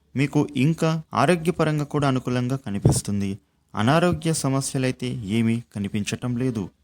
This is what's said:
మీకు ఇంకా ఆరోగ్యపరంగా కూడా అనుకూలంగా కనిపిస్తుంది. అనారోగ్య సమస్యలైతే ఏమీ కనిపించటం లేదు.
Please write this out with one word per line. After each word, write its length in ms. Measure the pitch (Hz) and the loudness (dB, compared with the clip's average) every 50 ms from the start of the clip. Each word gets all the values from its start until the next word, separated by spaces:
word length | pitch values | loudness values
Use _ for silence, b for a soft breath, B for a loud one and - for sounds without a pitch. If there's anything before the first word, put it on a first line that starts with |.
| _ _ - | _ _ -2
మీకు 320 | 123 143 143 - 147 143 - - | -2 0 2 2 0 0 0 0
ఇంకా 460 | 131 131 156 165 - 175 160 160 160 160 - - | 0 2 2 2 2 0 0 0 -2 -4 -4 0
ఆరోగ్యపరంగా 680 | 107 127 156 180 165 160 170 160 - 160 151 151 147 147 | 2 2 4 2 2 0 -4 0 0 0 0 0 -2 -2
కూడా 240 | - - 147 143 139 | -2 -2 0 2 2
అనుకూలంగా 480 | 131 127 - 131 123 123 123 123 135 | 2 0 0 0 -2 0 0 -2 -4
కనిపిస్తుంది. 840 | 135 - 107 98 98 - 123 - - - - 101 101 98 98 98 - _ _ _ _ _ _ - | -4 -4 -6 -6 2 2 4 2 2 0 -2 -4 -2 -2 -4 -6 -8 _ _ _ _ _ _ -4
అనారోగ్య 580 | 104 107 120 151 165 175 180 170 151 160 165 | 0 2 4 4 4 4 4 0 0 0 -2
సమస్యలైతే 720 | 160 - - 135 135 135 135 - - 135 131 131 127 - 127 123 | -2 0 0 0 0 0 -2 -2 -2 0 0 0 -2 -2 -6 -6
ఏమీ 540 | 131 127 107 92 107 117 113 113 113 117 117 _ - | -6 -6 -4 0 2 2 4 2 2 0 -2 _ -8
కనిపించటం 600 | 107 98 98 - 107 101 - 131 - - 123 123 | -6 -6 -4 -2 -4 -2 -2 -4 -4 -4 -4 -4
లేదు. 320 | 117 127 131 117 110 90 - _ _ | -2 -2 -2 -2 -2 -4 -6 _ _